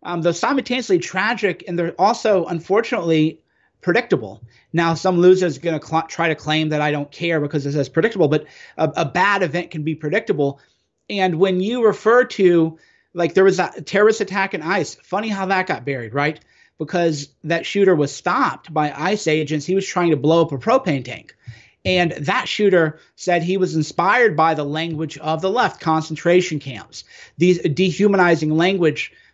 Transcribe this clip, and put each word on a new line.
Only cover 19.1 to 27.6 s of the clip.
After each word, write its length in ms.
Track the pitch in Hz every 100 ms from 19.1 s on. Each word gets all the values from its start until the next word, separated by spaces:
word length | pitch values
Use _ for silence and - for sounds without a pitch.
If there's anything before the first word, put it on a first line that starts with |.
| 208 160
agents. 380 | 156 143 156
He 100 | 156
was 100 | 190
trying 260 | - 180 170
to 40 |
blow 260 | 139 147 170
up 120 | 160
a 40 | 135
propane 460 | 226 262 196 135
tank. 320 | 123 95 - _ - - - _
And 260 | 190 180 170
that 360 | 139 147 240 190
shooter 500 | - 202 180 156 - _ -
said 260 | 180 175
he 140 | 170 190
was 180 | 170
inspired 600 | 156 151 - 185 247 226 156
by 160 | 160
the 100 | 156
language 540 | 143 156 170 156 156 -
of 240 | 156 160
the 80 | 190
left, 320 | 233 196 -
concentration 760 | 170 160 156 156 170 185 175 147
camps, 460 | 139 107 - - - - - -
these 220 | 180
dehumanizing 960 | 180